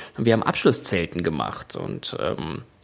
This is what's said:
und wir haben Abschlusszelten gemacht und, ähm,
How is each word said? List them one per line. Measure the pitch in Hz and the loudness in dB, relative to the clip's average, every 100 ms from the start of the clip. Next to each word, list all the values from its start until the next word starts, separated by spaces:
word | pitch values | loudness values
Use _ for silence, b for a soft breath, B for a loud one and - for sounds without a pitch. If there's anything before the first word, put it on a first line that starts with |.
| B B | B B
und | 120 | 4
wir | |
haben | 113 | 4
Abschlusszelten | - - - 123 - 92 82 85 | 4 4 4 4 2 2 0 -2
gemacht | 85 76 50 - - - | -2 -2 -4 -6 -10 -8
und, | - - - - | -8 -8 -8 -4
ähm, | - - 78 - - _ | -4 -4 -6 -8 -12 _